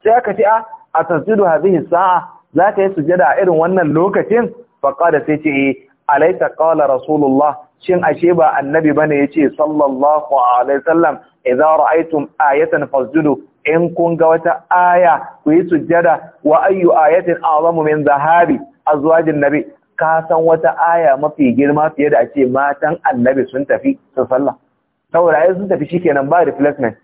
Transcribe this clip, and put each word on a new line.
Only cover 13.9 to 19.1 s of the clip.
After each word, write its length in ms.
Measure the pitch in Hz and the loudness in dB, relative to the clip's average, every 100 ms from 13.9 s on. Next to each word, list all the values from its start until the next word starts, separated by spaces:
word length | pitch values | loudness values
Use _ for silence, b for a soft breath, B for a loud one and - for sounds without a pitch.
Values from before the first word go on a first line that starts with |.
kun 220 | 165 170 165 | -2 -2 2
ga 100 | 160 | 2
wata 380 | 160 165 - _ | 2 0 -4 _
aya, 500 | 180 180 175 180 147 - - | 0 2 4 2 0 -4 -8
ku 60 | - | 0
yi 100 | 160 180 | 0 2
sujjada. 640 | 160 131 170 170 151 - _ | -4 0 0 2 0 -4 _
"Wa 220 | 151 156 190 | 0 2 2
ayyu 240 | 190 175 160 | 0 2 2
ayatin 400 | 156 170 175 165 | 2 2 0 -4
a'zamu 400 | 165 156 165 170 | -2 0 0 0
min 180 | 151 151 | -2 0
dhahabi 540 | 143 139 151 170 170 131 - _ - | 0 0 2 2 2 0 -6 _ -2
azwajin 520 | 151 147 | -2 2